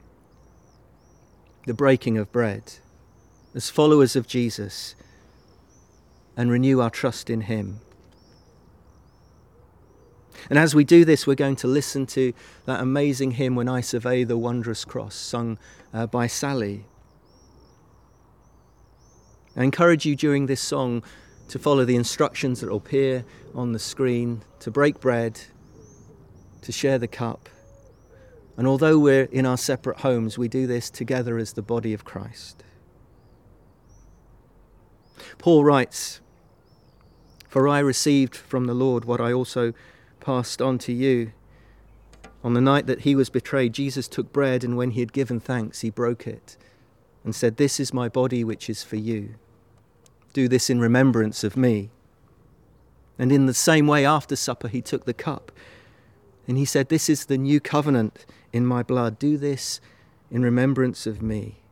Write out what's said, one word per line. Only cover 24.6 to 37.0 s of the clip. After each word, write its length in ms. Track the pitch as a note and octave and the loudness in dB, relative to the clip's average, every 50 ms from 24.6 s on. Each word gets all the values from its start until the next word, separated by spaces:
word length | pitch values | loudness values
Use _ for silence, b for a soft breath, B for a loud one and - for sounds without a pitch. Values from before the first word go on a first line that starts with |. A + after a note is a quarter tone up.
| - B2+ | -12 -6
break 300 | G#2+ C#3+ C#3+ D3+ D3 - | 0 2 2 2 0 0
bread, 400 | - C3 A#2+ A#2 A#2 A2+ A2 - - - - - - - - - - - - - - - - - - - - - - - - - | 0 0 0 0 0 -4 -6 -10 -16 -20 -20 -20 -20 -20 -20 -20 -20 -20 -20 -20 -20 -20 -20 -20 -20 -20 -20 -20 -20 -20 -20 -18
to 100 | - - | -14 -12
share 280 | A#2 - - C#3 C3+ B2+ | -6 -2 0 0 0 0
the 80 | A#2 A2 | -2 -4
cup. 420 | - - A#2+ A2+ - - - - - - - - - - - - - _ - _ b b b b b b b - - | -6 -6 -8 -6 -8 -10 -14 -20 -20 -20 -20 -20 -20 -20 -20 -20 -20 _ -20 _ b b b b b b b -16 -6
And 120 | - A#2+ C3 | -2 0 0
although 320 | C3+ C3+ D#3 D#3 D#3+ D#3 | 2 4 4 4 6 6
we're 240 | D3 C#3+ C3+ C3+ C3 | 6 6 6 4 4
in 220 | A#2+ - C3 C3 B2+ | 2 0 0 0 0
our 100 | B2+ B2+ | 0 -2
separate 420 | - - C#3 B2 - C3+ A2+ - | -2 -4 -4 -4 -4 -6 -6 -4
homes, 360 | - C3+ B2+ A#2 A2+ A2 G#2+ - | -2 0 0 0 0 -2 -4 -4
we 100 | B2 A#2 | -6 -4
do 200 | - C3 C3 B2 | -2 -2 -2 -2
this 240 | B2 A#2+ A#2 - | -2 -4 -6 -8
together 480 | - - B2+ A#2 C3+ B2+ B2 A#2+ A#2 A#2 | -10 -10 -6 -4 -4 -4 -4 -4 -4 -6
as 140 | A2+ G#2+ - | -6 -6 -8
the 80 | - G#2 | -10 -8
body 300 | - A#2 A#2 A2 A2+ A2 | -6 -4 -4 -4 -4 -6
of 120 | G#2 - | -6 -8
Christ. 580 | - - - G2 A2 A#2+ - - - - - - - - _ _ _ _ _ _ _ _ _ _ _ _ _ _ _ - _ _ _ _ _ _ _ - - - - - _ _ _ - _ _ _ _ _ _ _ _ _ _ _ _ _ _ _ B B B B B - | -12 -14 -12 -12 -14 -14 -18 -20 -20 -20 -20 -20 -20 -20 _ _ _ _ _ _ _ _ _ _ _ _ _ _ _ -20 _ _ _ _ _ _ _ -20 -20 -20 -20 -20 _ _ _ -20 _ _ _ _ _ _ _ _ _ _ _ _ _ _ _ B B B B B -2
Paul 240 | - E3+ E3+ D3+ C#3+ | 4 6 6 8 8
writes, 580 | D3 C#3+ C3+ B2 - - - - - - - _ _ _ _ _ _ _ _ _ _ _ _ _ _ _ _ | 6 6 4 4 0 -4 -10 -12 -12 -12 -16 _ _ _ _ _ _ _ _ _ _ _ _ _ _ _ _